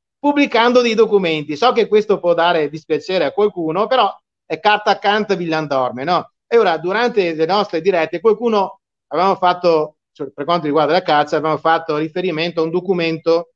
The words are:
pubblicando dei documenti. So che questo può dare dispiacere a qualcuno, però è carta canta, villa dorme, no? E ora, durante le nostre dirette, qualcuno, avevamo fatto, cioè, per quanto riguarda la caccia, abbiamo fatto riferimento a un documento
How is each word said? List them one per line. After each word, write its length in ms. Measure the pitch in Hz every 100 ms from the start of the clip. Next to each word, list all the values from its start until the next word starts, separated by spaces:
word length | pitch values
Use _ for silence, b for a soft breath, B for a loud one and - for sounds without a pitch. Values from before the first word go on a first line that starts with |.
| _ _
pubblicando 600 | 285 285 277 226 233 247
dei 120 | 240
documenti. 600 | 220 214 202 175 156 147 147
So 180 | 240
che 140 | 226 202
questo 320 | 214 208 190
può 140 | 175
dare 360 | 165 170 170 147
dispiacere 560 | 160 - 151 151 185 143
a 60 |
qualcuno, 560 | - 208 180 160 170 220
però 220 | 254 202 - _ _ -
è 140 | 156
carta 380 | 214 208 214 202
canta, 380 | 208 214 208 185
villa 260 | 170 160 151
dorme, 380 | 135 127 120
no? 280 | 143 175 - _ -
E 100 | 233
ora, 200 | 202 156
durante 560 | 170 208 240 240 175
le 120 | 156 160
nostre 360 | 202 202 165
dirette, 400 | 170 180 156 170
qualcuno, 580 | 214 208 240 214 151 - _ _ -
avevamo 280 | 147 185 185
fatto, 640 | 180 180 175 160 151 _ _
cioè, 180 | - 139
per 140 | - 147
quanto 200 | 170 151
riguarda 280 | 151 147
la 80 | 175
caccia, 340 | 180 147 147 156
abbiamo 200 | 156 151
fatto 400 | 160 160 160 151
riferimento 640 | 156 180 185 156 170 165
a 20 |
un 80 | 160
documento 800 | 175 180 175 165 160 165 165 170